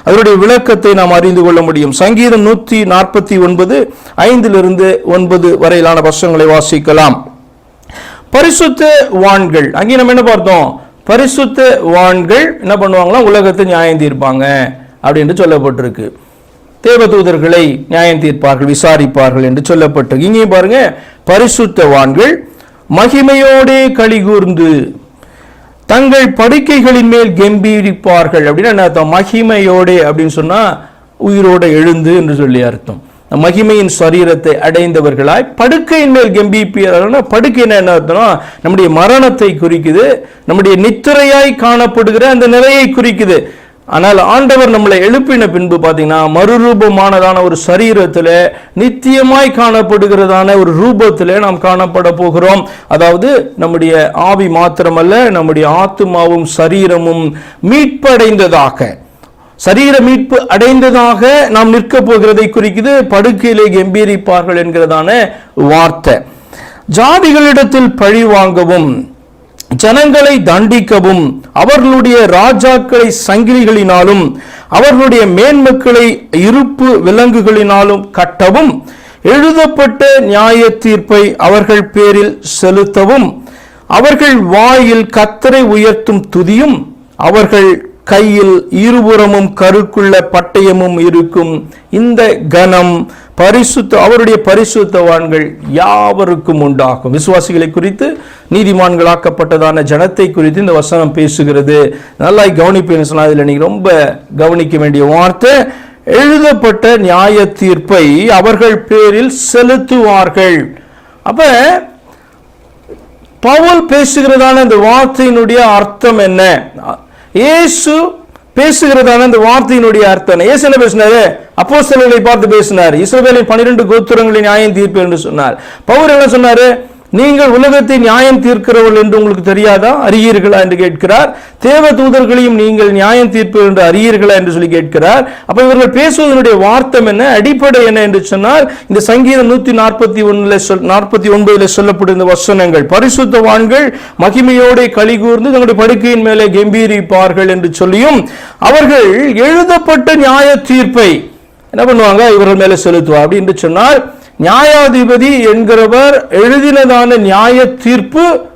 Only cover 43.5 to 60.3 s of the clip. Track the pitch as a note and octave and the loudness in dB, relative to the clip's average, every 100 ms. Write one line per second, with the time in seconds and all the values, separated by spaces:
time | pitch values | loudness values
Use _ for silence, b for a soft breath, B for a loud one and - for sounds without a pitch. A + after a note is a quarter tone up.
43.5 | B B B - D#3 G3 G3 F3+ A#3+ C4+ | B B B -8 -2 0 2 2 0 2
44.5 | C4 B3 A3 G#3 F#3 G3 C4 C4+ B3+ G#3 | 2 2 2 0 0 0 0 0 -2 -2
45.5 | F3 F3+ E3+ E3 D#3+ D3+ D#3 D#3 D#3+ G#3 | -2 -2 -2 0 -2 -2 -2 -2 0 0
46.5 | A#3 A#3+ G#3+ G#3+ F#3+ G3 F#3+ F#3 F#3 F3+ | 2 0 2 2 2 0 0 0 0 -2
47.5 | E3+ - F3+ A3+ G3+ F3 E3 E3 E3+ F3 | -2 -2 0 0 0 0 -2 0 0 0
48.5 | B B - A#3+ B3+ C4 C4+ C4 C4+ C4+ | B B -4 -4 -2 -2 0 2 2 0
49.5 | C4+ A#3 A3 G3 G#3 G3+ G3 F#3+ F#3 F#3+ | 0 0 0 0 0 0 0 0 0 2
50.5 | G3+ F3 D#3+ A3+ G#3 A3 E3 F3+ G3 G3+ | 2 0 0 0 2 0 0 -2 -2 -2
51.5 | F3 F#3 F#3 F3+ F3+ F3 E3+ F3 D#3 F#3 | -2 -2 -2 -2 -2 -2 -2 -2 0 0
52.5 | G3 - B B D3+ E3+ F3 B3 C4+ - | 0 -2 B B 0 0 0 0 -2 -2
53.5 | - E3 E3+ E3 D#3+ D3+ E3 F3 G3 F#3 | -6 -6 -2 0 0 -2 -2 -2 -2 -2
54.5 | E3 F3 D#3+ E3+ E3 E3+ A3 B3 F3+ D#3+ | 0 -2 -2 -2 0 0 0 0 -2 -2
55.5 | D3+ D3+ E3 F#3+ F#3+ F#3+ F3 E3+ E3+ D#3 | -2 0 0 -2 -2 -4 0 0 -2 -4
56.5 | - D#3+ G3 F#3+ F3 E3 E3 D#3+ D3+ B | -2 -2 0 0 0 -2 -4 -4 -8 B
57.5 | B F3 C#4 C#4 - C#4 A#3+ A3+ G#3 F3+ | B -2 0 -2 -2 0 2 2 2 0
58.5 | E3 C3+ - A#2 E2 - b b b b | 0 -2 -2 -8 -8 -20 b b b b
59.5 | b - G#3 C#4 C4+ A#3+ C4 C4 | b -2 0 2 2 2 0 0